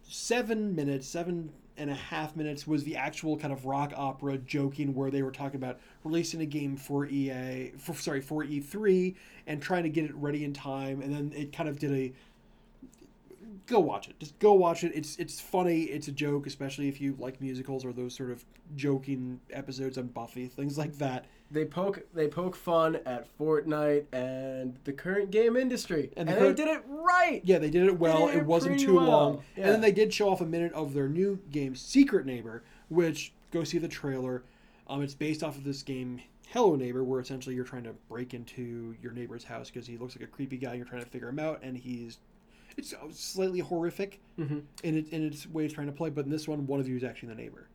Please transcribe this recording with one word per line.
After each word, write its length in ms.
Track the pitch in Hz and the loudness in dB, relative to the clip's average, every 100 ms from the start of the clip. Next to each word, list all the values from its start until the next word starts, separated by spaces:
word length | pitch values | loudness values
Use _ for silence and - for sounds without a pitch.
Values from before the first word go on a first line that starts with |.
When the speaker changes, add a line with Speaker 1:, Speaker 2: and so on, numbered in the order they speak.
Speaker 1:
Seven 720 | - - - 233 220 220 208 175 | -14 -10 -2 -2 0 -2 -2 -2
minutes, 320 | 143 139 139 | -2 -2 -4
seven 440 | 170 170 175 156 - - - | -6 -4 -4 -6 -14 -20 -10
and 120 | 147 | -6
a 60 | 135 | -6
half 400 | - 160 156 156 | -6 -6 -6 -6
minutes 320 | 151 147 - | -6 -6 -2
was 160 | 151 | -2
the 140 | 139 160 | -2 -4
actual 400 | - - 160 151 | -6 -4 -4 -2
kind 160 | 147 | -4
of 120 | 131 131 | -4 -2
rock 280 | 139 143 - | -2 -2 -2
opera 420 | 135 131 143 135 | -4 -4 -4 -4
joking 560 | 123 147 139 139 143 | -4 -2 0 0 -2
where 160 | 131 135 | 0 0
they 120 | 139 | 0
were 100 | 135 | -2
talking 240 | 131 139 139 | -4 -8 -6
about 240 | 127 123 - - | -6 -8 -14 -12
releasing 380 | 156 165 165 165 | -2 -2 -2 -4
a 40 | 156 | -4
game 300 | 147 143 139 | -2 -4 -4
for 300 | - 143 143 | -2 -2 0
E 220 | 139 135 | 0 0
A, 400 | 127 127 131 131 139 | -2 -6 -6 -8 -10
for, 160 | 156 | -10
sorry, 260 | 151 - 139 | -6 -2 -4
for 240 | 139 151 | -2 -4
E 160 | 143 147 | -2 -4
three 560 | 139 202 214 185 185 185 - - - | -4 2 6 6 4 -2 -18 -18 -8
and 140 | 147 | -6
trying 220 | 143 185 | 0 0
to 60 | 165 | 2
get 140 | 156 | 0
it 100 | 151 147 | -2 -2
ready 280 | 147 147 | -2 -2
in 80 | 147 | -4
time. 500 | 143 143 135 135 139 | -6 -6 -4 -4 -4
And 120 | 139 | -4
then 180 | 147 147 | -2 -4
it 200 | 151 143 | -4 -8
kind 160 | - 156 | -4 -6
of 100 | 143 | -2
did 120 | 147 | -2
a, 200 | 139 131 131 - _ _ - _ - - - - _ _ - 226 196 - | 0 -2 -6 -20 _ _ -20 _ -20 -20 -20 -20 _ _ -20 -18 -18 2
go 140 | 233 | 4
watch 280 | 156 104 - | 4 0 -8
it. 100 | - | -16
Just 180 | 156 - | -18 4
go 140 | 208 | 8
watch 300 | 196 175 170 | 8 6 2
it. 80 | 175 151 | -2 -4
It's, 200 | 151 - | -8 -8
it's 220 | 170 - | -8 -8
funny. 440 | - 185 180 165 | -2 2 4 2
It's 240 | 165 139 139 | 0 -4 -6
a 40 | |
joke, 360 | 139 147 143 139 | -4 0 0 -2
especially 400 | - 135 135 143 | -8 -8 -4 -4
if 120 | 135 | -2
you 160 | 139 127 | -4 -4
like 200 | 123 135 | -8 -6
musicals 460 | 135 127 131 135 131 | -6 -6 -6 -6 -6
or 80 | |
those 220 | 123 123 123 | -6 -8 -6
sort 160 | 127 | -8
of 120 | 123 - - - 147 | -8 -12 -20 -14 -4
joking 640 | 143 135 135 135 127 127 _ | 0 0 0 -4 -4 -8 _
episodes 460 | 135 135 131 135 131 | -12 -10 -6 -6 -4
on 100 | 123 | -8
Buffy, 400 | 120 117 127 123 | -8 -10 -10 -10
things 300 | 131 143 143 | -6 -4 -2
like 200 | 151 147 | -4 -2
that. 280 | 139 127 - - _ | -4 -4 -10 -20 _
Speaker 2:
They 140 | 147 156 | -4 -2
poke, 400 | 175 196 196 - | -2 -2 -2 -8
they 140 | 165 151 | -2 0
poke 280 | 151 180 180 | 0 -4 -4
fun 440 | - 165 160 160 - | 2 4 4 0 -4
at 180 | 123 - - | -8 -8 -4
Fortnite 680 | 151 156 151 151 151 147 147 | 2 2 2 2 4 2 2
and 640 | 127 127 131 135 131 127 127 | -4 -4 -4 -6 -6 -6 -6
the 100 | - | -8
current 380 | 139 175 202 196 | -6 -2 0 2
game 260 | 208 233 240 | 4 6 4
industry. 540 | 254 247 - 156 123 - | 2 -2 -2 -2 -2 -2
Speaker 1:
And 140 | 160 | 0
Speaker 2:
And 0 | |
Speaker 1:
the 40 | |
Speaker 2:
they 60 | 190 | 6
Speaker 1:
current 160 | 262 220 | 6 6
Speaker 2:
did 100 | 311 | 2
it 160 | 311 254 | 0 -4
right! 540 | 285 339 359 349 262 | 0 4 6 6 4
Speaker 1:
Yeah, 140 | 180 180 | 4 6
they 140 | 151 | 6
did 160 | 165 190 | 6 6
it 100 | 175 | 6
well. 300 | 165 160 165 | 6 6 6
Speaker 2:
They 60 | |
did 40 | 175 | 4
Speaker 1:
It 40 | |
Speaker 2:
it 40 | 151 | 6
Speaker 1:
wasn't 280 | 170 - | 4 6
Speaker 2:
pretty 120 | - 196 | 4 8
Speaker 1:
too 100 | 180 | 8
Speaker 2:
well. 100 | 160 | 10
Speaker 1:
long. 360 | 151 143 143 - - | 8 6 2 -8 0
Speaker 2:
Yeah. 80 | 196 | 4
Speaker 1:
And 80 | |
then 80 | 220 | 8
they 100 | 220 | 8
did 220 | 190 214 | 8 4
show 160 | - 208 | 4 2
off 120 | 180 | 2
a 40 | 165 | 0
minute 280 | 165 170 | 0 0
of 200 | 156 147 | -2 -2
their 140 | 139 135 | 0 0
new 300 | 156 196 190 - | 2 2 0 -4
game, 240 | 143 135 127 | -4 -2 -4
Secret 500 | - 269 277 196 135 | 2 6 8 6 0
Neighbor, 360 | 123 113 113 - - - | -6 -8 -12 -14 -20 0
which, 440 | 160 165 139 - _ - | 4 4 0 -8 _ -6
go 120 | 170 | -2
see 160 | 165 170 | 0 -2
the 80 | 170 | -2
trailer. 560 | - 143 131 127 127 - _ - _ - | -4 -4 -2 -2 -4 -8 _ -20 _ -8
Um, 140 | 139 | -4
it's 140 | 143 139 | -4 -4
based 280 | 151 156 | -4 -2
off 140 | 156 139 | -4 -6
of 60 | |
this 180 | 139 139 | -6 -6
game, 400 | - 131 127 123 - _ - | -6 -6 -6 -10 -14 _ -6
Hello 260 | 233 220 147 | 4 4 4
Neighbor, 280 | 127 123 | 0 -2
where 160 | 127 131 | 0 -2
essentially 360 | 127 135 131 127 | -4 -8 -6 -6
you're 100 | 127 | -6
trying 180 | 127 117 | -8 -10
to 80 | 107 _ | -14 _
break 280 | 113 127 127 | -10 -8 -10
into 600 | 113 - 120 117 113 113 | -12 -10 -10 -8 -10 -12
your 100 | 117 | -12
neighbor's 320 | 117 120 117 | -10 -10 -12
house 280 | - 117 120 | -12 -12 -12
'cause 160 | 123 123 | -14 -12
he 100 | 117 | -12
looks 180 | 123 123 | -12 -12
like 80 | |
a 80 | 120 | -16
creepy 260 | - 131 131 | -8 -8 -6
guy 120 | 131 | -6
and 80 | 123 | -8
you're 100 | 123 | -8
trying 160 | 123 | -10
to 60 | 120 | -10
figure 200 | 127 117 | -10 -8
him 100 | 143 | -4
out, 200 | 156 156 | -4 -6
and 120 | 131 127 | -8 -10
he's, 420 | 123 120 117 113 _ _ _ - - - | -8 -10 -10 -16 _ _ _ -20 -16 -14
it's 160 | 285 - 151 | -12 -14 -14
slightly 480 | - - 185 190 180 | -12 -10 -2 -2 -2
horrific 600 | 147 175 170 170 196 - _ - | -2 -2 -2 -4 -8 -8 _ -8
Speaker 2:
Mm-hmm. 200 | 147 147 143 - | -4 -4 -6 -8
Speaker 1:
in 140 | 170 156 | -2 -2
it, 100 | 156 | -2
in 140 | 160 156 | -4 -4
its 220 | 147 - | -4 -8
way 180 | 160 151 | -4 -4
it's 80 | |
trying 140 | 151 143 | -4 -6
to 60 | |
play, 180 | 143 160 | -4 -4
but 140 | 143 139 | -2 -2
in 60 | |
this 160 | 151 151 | -2 -2
one, 200 | 151 139 | -4 -2
one 120 | 139 | -2
of 80 | 131 | 0
you 80 | 127 | -2
is 80 | |
actually 260 | 123 120 117 | -4 -8 -12
the 60 | 113 | -12
neighbor. 260 | 117 113 - | -12 -16 -20